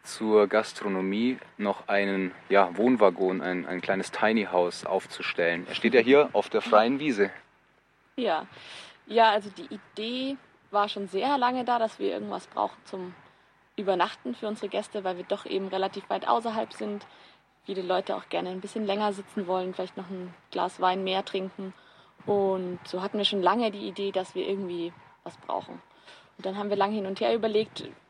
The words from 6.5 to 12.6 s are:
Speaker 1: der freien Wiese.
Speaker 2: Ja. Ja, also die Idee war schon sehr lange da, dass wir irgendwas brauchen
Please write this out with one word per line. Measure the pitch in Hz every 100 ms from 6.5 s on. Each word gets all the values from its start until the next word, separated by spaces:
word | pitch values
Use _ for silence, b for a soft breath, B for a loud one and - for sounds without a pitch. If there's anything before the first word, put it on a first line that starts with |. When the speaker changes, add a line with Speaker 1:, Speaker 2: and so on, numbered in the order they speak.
Speaker 1:
der | 110
freien | - 107 113 135
Wiese. | 151 104 98 - _ _ _ _ _ _ _ -
Speaker 2:
Ja. | 226 156 - B B B B B -
Ja, | 220 226
also | 208 202
die | - -
Idee | 214 - - 220 254 262 277 - _ _
war | 202 208
schon | - 196
sehr | 190 262 285
lange | 247 254
da, | 240 240
dass | 220 -
wir | -
irgendwas | - 208 - -
brauchen | -